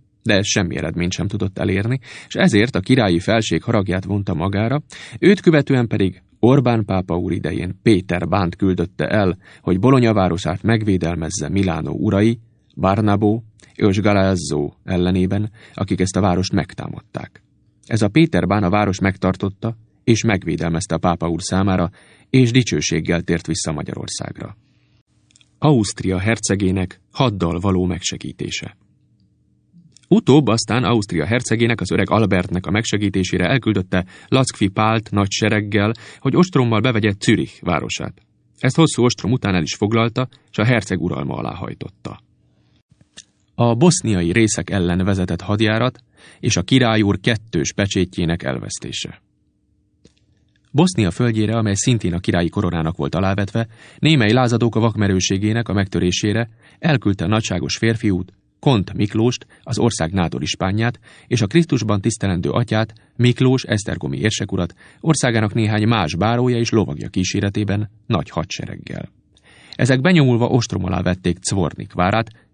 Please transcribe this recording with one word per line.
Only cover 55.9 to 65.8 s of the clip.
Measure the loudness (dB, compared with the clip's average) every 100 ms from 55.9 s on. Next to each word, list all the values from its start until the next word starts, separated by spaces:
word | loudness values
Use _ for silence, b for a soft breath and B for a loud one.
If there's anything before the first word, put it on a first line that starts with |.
| 0 0 0 -2 -2 -4 b b b
elküldte | 0 0 0 -2
a | 0
nagyságos | 0 0 -4 -4 -2
férfiút, | -2 0 0 -2 -4 _ _ _
Kont | 2 2 0
Miklóst, | -4 -2 0 0 0 -12 b
az | -8 0
ország | 0 0 -2
nádor | 0 -2 -4
ispánját, | -6 -4 -2 0 -2 -4 B B B
és | -2
a | 2
Krisztusban | 2 2 0 0 0
tisztelendő | 0 -2 -2 -2 0
atyát, | -2 0 -2 -2 -8 b 0
Miklós | 2 4 2 2
esztergomi | 0 -2 -2 -6 -6 -2
érsekurat, | -2 -2 -4 -4 -4 -6 b b
országának | 0 2 2 0 0
néhány | 0 0 2